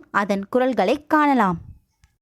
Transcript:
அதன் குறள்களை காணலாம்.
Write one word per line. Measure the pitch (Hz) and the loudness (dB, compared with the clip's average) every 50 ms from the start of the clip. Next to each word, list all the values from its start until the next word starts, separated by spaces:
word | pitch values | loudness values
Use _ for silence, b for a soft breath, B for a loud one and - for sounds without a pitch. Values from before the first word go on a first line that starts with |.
| - - | -2 -4
அதன் | - 196 208 190 202 196 196 - | -4 -4 -2 -2 -4 -4 -4 -2
குறள்களை | - 247 254 262 247 208 185 196 277 294 - | -2 0 0 0 0 0 0 0 0 -2 -2
காணலாம். | - 311 302 294 285 269 240 208 185 175 170 - - - _ _ _ _ _ _ _ _ _ | 0 0 2 2 2 2 2 2 0 0 -4 -8 -18 -20 _ _ _ _ _ _ _ _ _